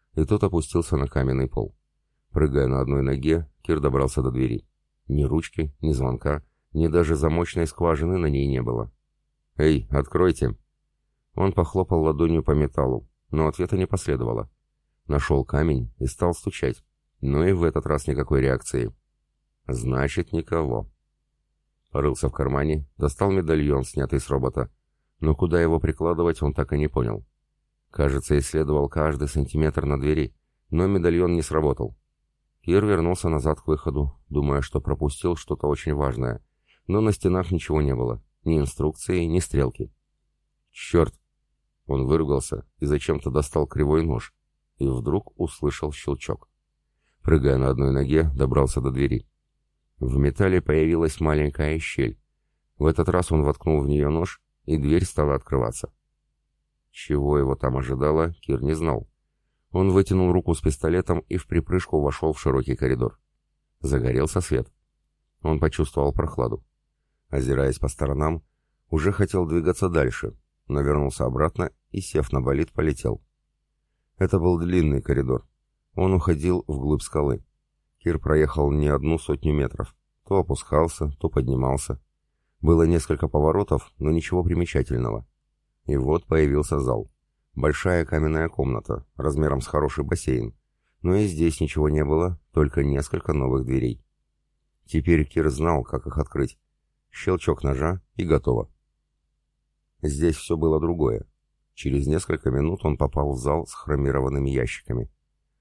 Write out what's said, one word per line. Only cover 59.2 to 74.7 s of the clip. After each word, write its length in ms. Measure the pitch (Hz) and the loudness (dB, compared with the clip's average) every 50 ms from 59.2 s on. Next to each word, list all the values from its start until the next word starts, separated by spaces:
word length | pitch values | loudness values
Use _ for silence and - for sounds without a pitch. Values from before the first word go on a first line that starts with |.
| _ _ _ _ _ _ _ _ _ _ | _ _ _ _ _ _ _ _ _ _
Он 220 | - 92 95 98 | -2 0 2 4
вытянул 400 | 92 98 95 - 92 92 92 90 | 4 4 4 4 4 4 6 6
руку 240 | 87 90 - - 82 | 6 6 4 2 0
с 60 | - | 0
пистолетом 580 | - 80 73 - - 78 85 90 90 - 87 87 - - | 0 0 0 0 0 0 2 2 2 0 -2 -2 -2 -4
и 80 | - | -6
в 80 | 90 - | -6 -4
припрыжку 560 | - 87 82 - - 90 92 - - - 78 | -2 -2 -2 0 0 0 -2 0 0 0 0
вошел 320 | 71 71 69 - - 80 76 | 2 0 0 0 -2 -2 -2
в 60 | - | 0
широкий 360 | - 69 65 67 64 69 64 | 0 0 0 2 0 -2 -2
коридор. 440 | - 67 64 64 60 58 58 - _ _ _ _ _ _ _ _ _ _ _ _ _ | 0 0 0 0 0 -2 -2 -4 _ _ _ _ _ _ _ _ _ _ _ _ _
Загорелся 600 | - 65 69 65 60 62 60 64 73 - - 87 | -2 0 0 0 2 0 0 0 0 0 0 -2
свет. 300 | 82 - 76 62 58 - _ _ _ _ _ _ _ _ _ _ _ _ _ _ - | -2 0 -2 -2 -2 -4 _ _ _ _ _ _ _ _ _ _ _ _ _ _ -2
Он 160 | 82 78 76 | -2 0 2
почувствовал 540 | 80 78 - - 78 - - 73 71 71 69 | 0 0 0 0 -2 -2 0 0 0 0 0
прохладу. 500 | - 73 73 - - 62 58 55 - - _ _ _ _ _ _ _ _ _ _ _ _ _ | 0 -2 -2 -2 -4 -4 -4 -4 -6 -10 _ _ _ _ _ _ _ _ _ _ _ _ _
Озираясь 480 | 69 69 64 64 67 65 67 67 64 | -4 -4 -2 0 0 0 0 0 0
по 100 | - - | -2 -4
сторонам, 560 | 67 - - 76 69 69 69 76 78 85 82 - _ _ _ _ _ _ _ _ _ | -6 -4 -4 -4 -2 -2 -2 -2 -2 -2 -4 -8 _ _ _ _ _ _ _ _ _
уже 220 | 82 78 71 98 | -2 0 0 0
хотел 340 | 98 - 101 85 - 92 87 | 0 0 0 0 0 0 0
двигаться 440 | 76 80 85 80 85 90 - 98 90 | 0 0 2 2 2 0 2 0 0
дальше, 460 | 85 80 69 62 - - - 55 - - _ _ _ _ _ | 2 2 2 2 0 -4 -8 -10 -10 -14 _ _ _ _ _
но 140 | - 69 71 | -4 -2 0
вернулся 440 | 71 71 73 73 71 67 - - 62 | 0 2 2 0 0 -2 -2 -2 -4
обратно 460 | 62 64 65 76 82 - - 90 - - _ _ _ | -2 0 0 0 0 0 -4 -6 -6 -8 _ _ _
и, 100 | - 98 | -10 -10
сев 300 | 92 - - 76 71 - | -6 -4 -2 -2 -2 -2
на 100 | - 69 | -2 -2
болид, 300 | 62 65 67 69 80 - | 0 0 0 0 -2 -2
полетел. 500 | - - 78 78 71 - - 58 53 - _ _ _ _ _ _ _ _ _ _ _ _ _ _ _ _ _ _ _ | -2 -2 -2 -2 -2 -2 -4 -4 -6 -6 _ _ _ _ _ _ _ _ _ _ _ _ _ _ _ _ _ _ _
Это 220 | - 95 92 - 92 | -2 0 2 2 2
был 180 | 80 90 90 | 4 2 2
длинный 440 | 82 85 87 | 2 0 2